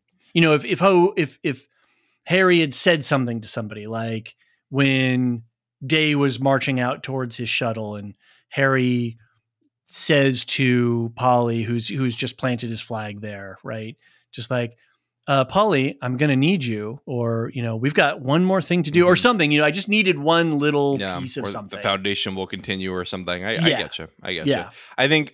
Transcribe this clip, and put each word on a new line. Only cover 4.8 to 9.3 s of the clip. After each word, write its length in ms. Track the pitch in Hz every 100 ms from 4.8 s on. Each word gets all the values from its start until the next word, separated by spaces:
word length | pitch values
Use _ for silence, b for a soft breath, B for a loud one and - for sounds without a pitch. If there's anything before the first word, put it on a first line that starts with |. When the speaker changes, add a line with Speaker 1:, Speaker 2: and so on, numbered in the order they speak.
| 139 135 131 127 127 120 117 _ _ _
Speaker 1:
Day 300 | 135 156 151
was 260 | 143 139 120
marching 400 | 135 135 143 127
out 220 | 123 139
towards 340 | - 131 123 120
his 140 | 113
shuttle 460 | - 120 110 104 104
and 180 | 101 - b b _
Harry 720 | 143 135 131 127 123 117 117 _